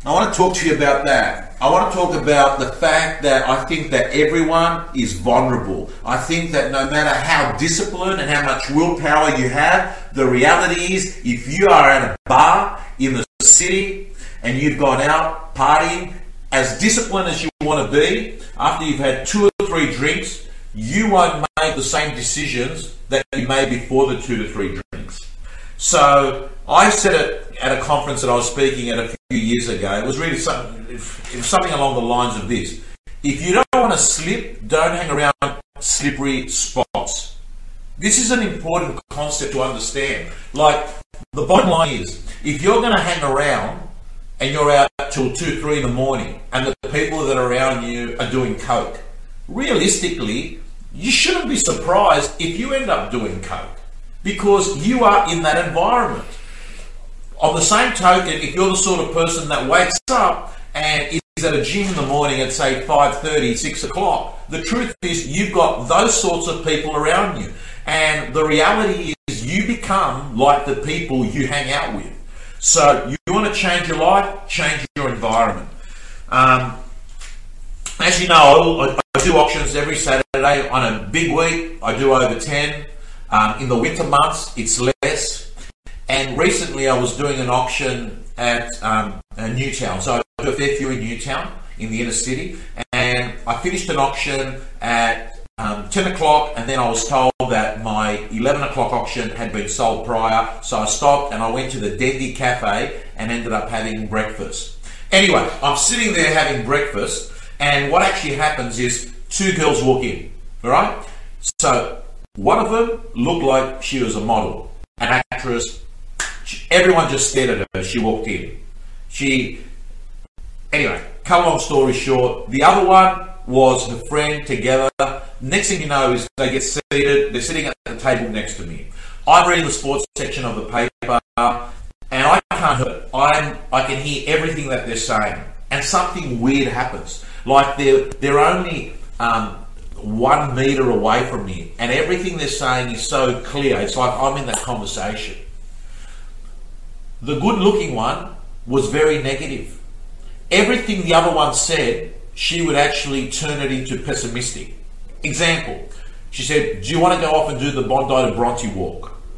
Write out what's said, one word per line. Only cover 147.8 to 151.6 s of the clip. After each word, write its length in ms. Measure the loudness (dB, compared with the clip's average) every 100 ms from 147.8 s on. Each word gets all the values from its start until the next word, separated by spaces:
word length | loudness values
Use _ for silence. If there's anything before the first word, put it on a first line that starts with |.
| 0
one 400 | -2 0 -2 -8 -12 -12 -12 0
was 220 | 0 2
very 340 | 4 4 4
negative. 580 | 0 -4 -6 -8 -8 -12 -14 -14 -14 -14 -14 -12 0
Everything 520 | 4 4 2 0 -2
the 120 | 4
other 200 | 4 4
one 200 | 2 2
said, 600 | 2